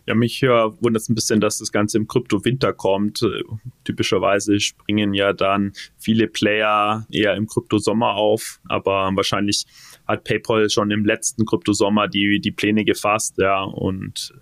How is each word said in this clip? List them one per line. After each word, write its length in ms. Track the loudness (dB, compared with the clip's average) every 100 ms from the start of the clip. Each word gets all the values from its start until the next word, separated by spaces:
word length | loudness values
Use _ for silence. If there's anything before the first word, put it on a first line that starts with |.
| -2
Ja, 80 | 0
mich, 260 | 0 0
äh, 60 | 2
wundert's 640 | 4 2 0 0 0 -2
ein 60 | -2
bisschen, 260 | 0 2
dass 180 | 0 -2
das 120 | -4
Ganze 260 | -2 0 0
im 100 | 0
Krypto-Winter 640 | -2 -2 -2 0 0 -2
kommt. 480 | 0 0 0 0 -2
Äh, 200 | -2 -2 -8 -12 -14 -14
typischerweise 760 | -8 -4 0 0 2 0 2 0
springen 540 | 0 -6 -4 0 0
ja 180 | 0 0
dann 420 | 2 0 0 -2 -6 -20 -6
viele 300 | 0 2 2
Player 800 | 0 0 2 2 2 2 -2 -4
eher 240 | 0 0 0
im 100 | -2
Krypto-Sommer 720 | -4 0 0 2 0 0 2
auf, 460 | 2 0 -4 -12 -6
aber 440 | -4 0 0 2 2
wahrscheinlich 500 | 2 0 0 -2 -6 -14 -20 -10 -4
hat 160 | -4
PayPal 460 | -2 -2 2 2 2
schon 220 | 2 0
im 140 | 0 0
letzten 400 | 0 -2 -2 0
Krypto-Sommer 640 | 0 0 0 2 2 0
die, 340 | 0 0 0
die 100 | -2
Pläne 320 | -2 0 0
gefasst, 520 | 0 0 0 -2 -2 0
ja, 240 | 0 0
und 720 | -2 -4 -4 -4 -8 -10 -14 -6